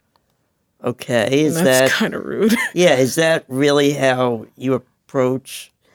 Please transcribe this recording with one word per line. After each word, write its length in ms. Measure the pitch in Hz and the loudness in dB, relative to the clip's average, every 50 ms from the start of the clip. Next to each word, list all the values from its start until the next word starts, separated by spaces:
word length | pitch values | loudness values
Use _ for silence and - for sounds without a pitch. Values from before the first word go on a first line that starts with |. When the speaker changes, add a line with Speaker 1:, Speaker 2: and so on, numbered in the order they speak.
| _ _ _ _ _ _ _ _ _ _ _ _ _ _ _ _ - | _ _ _ _ _ _ _ _ _ _ _ _ _ _ _ _ -8
Speaker 1:
"Okay, 600 | 123 120 - - - 123 117 101 - 135 143 156 | -8 -8 -8 -6 -4 -2 -2 0 2 2 2 2
is 120 | 151 165 160 | 2 0 0
Speaker 2:
That's 300 | 175 135 131 127 131 135 | 2 2 4 4 4 2
Speaker 1:
that" 80 | - - | 2 0
Speaker 2:
kinda 200 | 220 175 - - | -2 -4 -4 -6
rude. 360 | - 67 98 120 - 226 226 - - | -8 -6 -4 0 0 2 2 0 -2
<laughs> 80 | - - | -2 0
Speaker 1:
Yeah, 220 | 170 175 170 139 | 2 4 4 4
"Is 200 | 127 135 120 - | 4 2 0 0
that 300 | 160 160 160 165 147 - | 0 0 0 0 -2 -4
really 440 | - 127 131 143 143 143 147 143 143 143 | -6 -4 0 0 2 2 2 2 0 0
how 520 | 139 135 135 127 127 127 123 120 110 104 - _ | 0 0 0 0 0 0 -2 -4 -6 -8 -14 _
you 180 | - 127 131 131 | -8 -4 -2 -2
approach, 1000 | 123 - _ _ _ _ _ - 135 127 127 131 131 - - - - - - _ _ _ _ _ | -2 -4 _ _ _ _ _ -2 -2 0 0 -2 -4 -8 -12 -16 -18 -18 -20 _ _ _ _ _